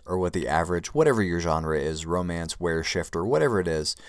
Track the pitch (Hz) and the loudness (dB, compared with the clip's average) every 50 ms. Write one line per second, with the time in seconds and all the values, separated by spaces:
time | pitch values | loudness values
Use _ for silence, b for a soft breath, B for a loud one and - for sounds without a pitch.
0 | - - 90 92 90 87 82 90 69 60 73 82 - 90 90 85 82 - - 147 | -6 -4 -2 0 0 0 0 -2 0 2 2 2 2 2 0 -2 -2 -2 0 2
1 | 160 151 127 113 101 87 85 85 85 85 78 80 80 78 78 76 71 78 80 78 | 4 4 4 4 2 2 2 0 2 2 0 2 0 0 0 0 0 -2 -2 -4
2 | 80 80 85 90 90 87 85 85 85 82 - - 87 85 82 80 78 - - 92 | -4 -2 -2 -2 -2 -2 -4 -4 -4 -6 -6 -4 -2 0 0 0 -2 -2 -2 -2
3 | 80 - - 82 87 110 135 156 156 139 113 98 87 85 80 78 78 - - B | -4 -4 -4 -2 0 2 2 2 2 2 2 2 2 2 0 -2 -2 -4 -6 B
4 | B | B